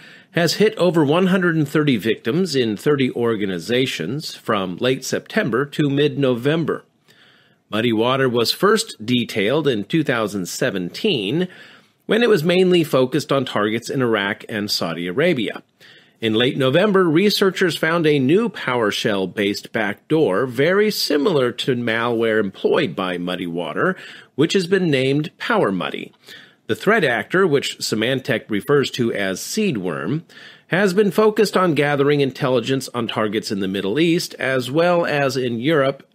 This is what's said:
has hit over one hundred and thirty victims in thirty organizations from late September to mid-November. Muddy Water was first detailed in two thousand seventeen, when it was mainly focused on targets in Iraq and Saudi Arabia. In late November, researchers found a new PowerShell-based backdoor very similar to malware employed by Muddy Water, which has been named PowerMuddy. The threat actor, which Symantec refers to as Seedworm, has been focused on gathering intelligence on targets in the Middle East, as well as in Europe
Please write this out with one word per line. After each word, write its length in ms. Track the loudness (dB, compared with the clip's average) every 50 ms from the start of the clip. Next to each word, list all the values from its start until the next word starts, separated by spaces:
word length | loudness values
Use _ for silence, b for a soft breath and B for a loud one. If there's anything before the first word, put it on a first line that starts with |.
| B B B B B B
has 220 | B 0 0 0 2
hit 220 | 2 2 2 2
over 280 | 2 0 2 4 2 2
one 240 | 4 4 2 2 2
hundred 280 | 2 2 2 2 2
and 120 | 0 0 0
thirty 280 | 0 0 2 2 2
victims 580 | 0 0 -2 -2 -2 -2 -2 0 0 -2 0 0
in 220 | 0 0 0 -2
thirty 340 | -2 0 0 2 2 0 -2
organizations 1200 | -2 -2 -2 -2 0 -2 -2 -4 -4 -6 -4 -2 0 0 0 -2 -4 -6 -6 -6 -6 -8 -8 -10 -14
from 420 | -10 -4 -2 -2 -2 -2 -4 -4
late 280 | -2 0 0 -2 -2 -4
September 600 | -4 -6 -6 -6 -4 -2 -2 -2 0 0 -2 -2
to 240 | -2 -2 -2 0 0
mid-November. 960 | 2 2 0 0 0 0 0 0 0 0 0 0 0 0 0 -2 -4 -6 -8 _ _ _ b b b b b b b b b b b b b -8
Muddy 220 | -4 -2 0 0
Water 360 | 2 2 2 0 2 0 0 0
was 240 | 2 0 0 0
first 520 | 0 0 2 2 4 2 0 -4 -10 -12 -4
detailed 600 | -2 -2 -2 -2 -2 -2 -2 0 0 0 0 0
in 180 | 0 -2 -2 -4
two 180 | -2 -2 -2
thousand 440 | 0 0 0 0 -2 -2 -2 -4 -6
seventeen, 1000 | -6 -4 -4 -2 -2 -2 -4 -6 -6 -8 -4 -2 -2 -2 0 -2 -2 -2 -2 -2 -4 B B B B B B B B B B _
when 160 | -2 0 2
it 60 | 4 4
was 120 | 2 2
mainly 400 | 2 2 4 4 4 4 4 2
focused 480 | 2 2 2 2 2 2 0 -2 -2 0
on 140 | 0 -2 -2
targets 460 | -2 -2 0 0 0 -2 -4 -4 -4
in 100 | -2 0
Iraq 440 | 2 2 2 2 0 -2 -4 -6 -8 -8
and 220 | -6 -4 -4 -2
Saudi 360 | -2 -2 -2 -4 -4 -4 -6
Arabia. 560 | -4 -2 0 2 2 2 0 -2 -4 -6 -10 -16 _ _ B B B B B B B B B
In 100 | -2 2
late 240 | 2 4 2 2 2
November, 480 | 2 0 2 4 4 4 4 4 4 4
researchers 720 | 4 4 4 4 4 2 4 2 2 2 2 0 0 0
found 300 | 0 0 0 2 2 4
a 120 | 4 4 4
new 300 | 4 4 4 4 2 0
PowerShell-based 1200 | -4 -6 -4 -2 0 2 2 0 0 0 -2 0 0 0 -2 -2 -2 0 0 0 0 -4 -6 -6
backdoor 760 | -4 -2 -2 -2 -4 -6 _ -2 0 2 2 2 2 0 -2
very 440 | -2 0 0 2 2 2 2 2 0
similar 640 | 0 -2 -2 0 0 2 2 2 2 2 0 0
to 240 | -2 -4 -2 -2 -2
malware 640 | -2 -2 -2 -2 0 0 0 0 0 0 2 2 2
employed 560 | 0 -2 -4 -4 -2 0 2 2 0 -2 -4
by 220 | -4 -4 -4 -4 -4
Muddy 280 | -4 -4 -4 -4 -6
Water, 480 | -6 -6 -6 -6 -6 -4 -2 -2 -2 -2 B B B B B B B B
which 200 | 0 0 2 2
has 120 | 0 0
been 240 | 2 0 2 2 2
named 400 | 2 2 2 2 0 0 -2 -4 _ -10
PowerMuddy. 760 | -4 -2 0 2 2 0 0 -2 -2 -4 -6 -8 -12 -12 _ B B B B B B B B B B
The 80 | -6 -6
threat 300 | -2 2 2 2 4 2
actor, 420 | 2 0 -2 -4 -2 0 2 2
which 320 | 2 2 0 0 -2 -8 -6
Symantec 680 | -6 -4 -2 0 0 0 0 -2 -2 -2 -4 -4 -2 -2
refers 420 | -4 -4 0 2 2 2 0 0
to 200 | -2 -2 -2 -2
as 260 | -2 -2 -2 -4 -4 -6
Seedworm, 840 | -8 -6 -4 -2 0 0 -2 -2 -4 -4 -4 -4 -4 -4 -4 -4 -6 B B B B B B B B B
has 260 | -2 0 0 2 2
been 160 | 2 2 2
focused 480 | 2 2 2 2 4 2 0 2 2 2
on 160 | 2 2 2
gathering 460 | 2 2 0 2 2 2 2 2 2
intelligence 680 | 0 -2 -2 -2 -2 0 0 0 0 0 -2 -4 -4 -6 -6
on 120 | -6 -4
targets 460 | -4 -2 -2 -2 0 -2 -4 -4 -4
in 80 | -4 -4
the 80 | -4 -2
Middle 320 | -2 -2 -2 -2 0 2
East, 340 | 2 2 2 0 -2 -6 -8 -6
as 320 | -4 -2 -2 -2 -2 -2
well 340 | 0 2 2 2 2 2 0
as 320 | 0 0 0 0 0 0
in 240 | -2 -4 -2 -4 -2
Europe 480 | 0 0 2 2 2 0 -2 -4 -10 _ -8